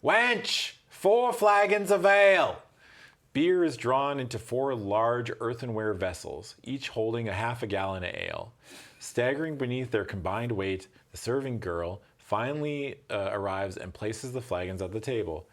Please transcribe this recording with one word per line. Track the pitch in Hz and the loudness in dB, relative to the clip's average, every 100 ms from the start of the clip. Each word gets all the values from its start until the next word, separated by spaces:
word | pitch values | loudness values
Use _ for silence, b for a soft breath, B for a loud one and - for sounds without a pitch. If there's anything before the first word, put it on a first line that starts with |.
Wench, | 139 208 240 233 - - - - _ | 6 4 4 2 -2 -4 -4 -10 _
four | - 190 226 247 | 0 4 4 4
flagons | - 208 202 202 208 196 | 4 6 6 6 2 4
of | 202 | 4
ale! | 185 202 202 190 160 - - B B B B B _ | 6 8 8 8 4 0 -14 B B B B B _
Beer | 139 165 185 | 2 4 4
is | 170 127 | 2 0
drawn | - 131 139 143 | 0 2 2 -2
into | 123 110 | -6 -8
four | - 123 139 | -4 -2 0
large | 123 101 104 113 120 113 - | -2 0 2 4 2 -2 -4
earthenware | 117 127 127 110 107 | -4 -4 -4 -2 -2
vessels, | 95 92 82 - 73 98 - | 0 -2 -4 -10 -12 -12 -18
each | - 135 - | -10 -8 -6
holding | - 110 117 113 | -4 -2 -2 -4
a | |
half | 95 113 120 | -2 -4 -4
a | 113 | -4
gallon | 98 95 95 | -2 -2 -4
of | 90 | -6
ale. | - 50 50 50 _ B B B B | -6 -8 -8 -12 _ B B B B
Staggering | - - 123 139 160 147 | -8 -2 -2 0 -4 -4
beneath | 127 127 123 | -4 -4 -2
their | 110 | -2
combined | 95 98 87 101 120 | -2 -4 -4 -4 -4
weight, | 104 98 92 - b b | -2 -2 -4 -8 b b
the | - | -12
serving | - 131 135 117 | -4 -2 -2 -6
girl | 95 85 85 95 b b | -4 -4 -6 -8 b b
finally, | - 104 123 151 147 147 139 - _ | -6 -4 -2 -4 -4 -4 -6 -10 _
uh, | 107 98 | -4 -2
arrives | 101 98 95 98 90 | -2 -2 -2 -4 -6
and | 92 | -12
places | - 107 113 131 | -8 -8 -6 -8
the | 127 | -10
flagons | 117 90 92 92 | -6 -6 -4 -6
at | 95 | -6
the | 110 | -6
table. | 110 120 90 78 - | -4 -4 -4 -8 -12